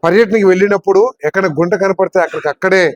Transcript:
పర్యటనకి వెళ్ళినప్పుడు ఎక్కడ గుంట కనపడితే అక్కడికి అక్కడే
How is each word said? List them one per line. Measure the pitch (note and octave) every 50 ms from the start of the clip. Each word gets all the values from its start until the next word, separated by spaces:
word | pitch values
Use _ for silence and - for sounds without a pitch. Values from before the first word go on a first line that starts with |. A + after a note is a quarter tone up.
| -
పర్యటనకి | E3+ F3 G#3 A#3 G3+ G3+ A3 G3+ F#3+
వెళ్ళినప్పుడు | F#3 F#3 G3 G3+ G#3 G3 _ G3 F#3+ F#3+ G#3+ C4 B3+ _ - -
ఎక్కడ | - F#3+ F#3+ F#3 D3 C#3
గుంట | E3+ F3 G#3 F#3+
కనపడితే | F#3+ G3 F#3 F#3+ F#3+ F3 _ F#3+ E3+
అక్కడికి | D#3+ - D#3+ - D3+ C#3
అక్కడే | _ - F#3+ F#3 F#3+ F3+ D#3 B2+